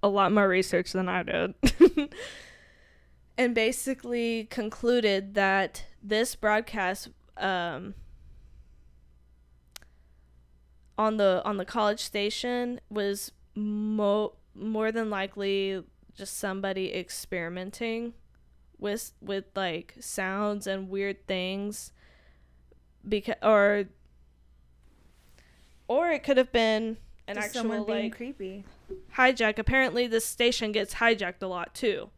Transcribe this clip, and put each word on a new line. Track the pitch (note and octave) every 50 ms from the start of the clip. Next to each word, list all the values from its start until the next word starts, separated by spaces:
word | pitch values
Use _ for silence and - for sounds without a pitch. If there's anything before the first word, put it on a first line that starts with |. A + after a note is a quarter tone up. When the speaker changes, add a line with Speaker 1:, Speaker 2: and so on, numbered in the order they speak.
| -
Speaker 1:
a | G3+
lot | G3 G3+ G3 F3+
more | G3+ G#3+ G3+ F#3+
research | F3+ F#3 F#3+ - - F3 F3+ -
than | - F#3+ F#3 F3+
I | F3+ F#3 F3
did | - - E3+ E3+ F#3+ G3 _ - C4+ - -
<laughs> | E4 F4 - - C#4+ D4 - - - - - - - - - - - - - _ - _ _ _ _ _ - _ _ _ _ -
and | B3+ B3 A#3+
basically | A3+ A3 A3+ C4 - - C4+ C4+ C4 - A#3+ A#3+ A#3+ A#3 A#3 A3+ A3+ G#3+ A3+
concluded | - - G#3 G#3+ G#3+ - - A#3 B3 B3 A3 G#3+ G3 F#3+ G3 G3 G3
that | G3+ G3 G3 F#3+ G3 F#3+ E3+ - - - - - - -
this | G3+ G#3+ G#3+ A#3 B3+ -
broadcast, | - - G#3+ G#3+ G#3+ A3+ - - A3 F#3+ F3+ F#3+ - - - - _ _ _ - -
um, | - F#3+ F#3+ F3+ F3 E3+ D#3 - F3+ G3+ G3 - - - - - - - - - - - - - - - - - - - - - - - - _ - _ - _ _ _ - - _ _ _ - - - _ _ - _ _ _ _ _ _ - _ _ - _ _ _ _ - _ - _
on | - G#3+ A3 A3 G#3+
the, | G3+ G3 F#3 F3+ -
on | G3+ G#3 G3
the | F3+
college | - - A#3+ G#3+ G#3 G#3 A#3
station | - - - G#3+ G3+ G#3 - - - B3 B3 B3 B3 B3 B3 B3 - -
was | G#3 G#3 G3+ G3+ G3+ G3+ - - - _ - _ _
mo-, | G#3 G#3 G#3 G#3 G#3+ G#3 G#3+ G#3+ G#3+ G#3 G3+ G3+ G#3+ G#3+ - - - - _ _
more | - - A3 A3 G#3+ A3 A3
than | A3 A3+ A3+ A3
likely | G#3 F#3+ F#3+ G3 G3 G#3 G3+ G3 G3 G3 G3 G3 F#3+ F#3+ F3+ - _ _ - _ -
just | - G3 G3 - -
somebody | - G3+ F#3+ G3 G3 G3 F#3+ F#3+ F#3+ - -
experimenting | F#3 F3+ - - - - - - F3+ E3+ E3 F3 F#3 F#3 F#3+ - - A#3 A3+ A3+ A3+ A#3 A#3+ A#3 - - - _ - _ _ _ - - - _ -
with, | - G#3 G3+ A#3 - - - _
with, | - G3+ G3+ G3 F#3+ - _
like, | G3 F#3+ F3+ D#3+ D#3+ F3 - - -
sounds | A#3+ - - - F#3+ F#3 F#3+ G3 G#3 G#3 G#3 G#3 G3+ G3
and | F#3+ G3 F#3+ F#3+
weird | F#3+ G3 G3 G3 G3 G3 -
things, | - G3 F#3 F#3 F#3 F#3+ G3 G3+ G#3 G#3 - - - - _ - - - - - - - _ - _ - - _ _ - _ _ _ _ _ - F3+
beca-, | G#3 G#3 G3 - - -
or, | - G#3+ A3 G#3 G3+ G3+ G#3 G#3 G3+ F#3+ - _ - - - - - - _ _ _ _ - _ _ _ - _ - - _ _ _ - _ _ _ - - - _ _ _ _ - _ _ - _ _
or | A#3 C#4 E4+ F4
it | E4 C#4 -
could | - C#4 B3+
have | C4 B3+
been | - A#3+ A3+ A3 A3 G#3+ A3+ A3 A3+ A3 - - - - - -
an | G3+
Speaker 2:
Just | G#3 G#3 G#3
Speaker 1:
actual, | - B3
Speaker 2:
someone | A3+ A3 A3 G#3+ G#3+
being | G#3 A3+ A3+ A3+
Speaker 1:
like, | A3+ A3+
Speaker 2:
creepy. | - A#3+ B3 C#4 - G3+ F#3 F#3+ G3+ G3 - - - - - F#4+ F#4+ - - -
Speaker 1:
hijack. | - C4 B3+ C4 A#3 A#3 G#3+ G#3+ A3+
Apparently, | G#3+ - B3 C4+ C4 B3 E3 A#3+ B3
this | A#3+ A3 A3+ A3+
station | - - - A#3+ A#3+ B3 - A#3 G#3+ G#3
gets | G#3 G3 G3+ -
hijacked | - A#3 A#3 A3+ G3+ G3+ F3 F3+ -
a | - F#3
lot, | F#3 F3+ E3+ - -
too. | - - A#3 G3 D3 - - -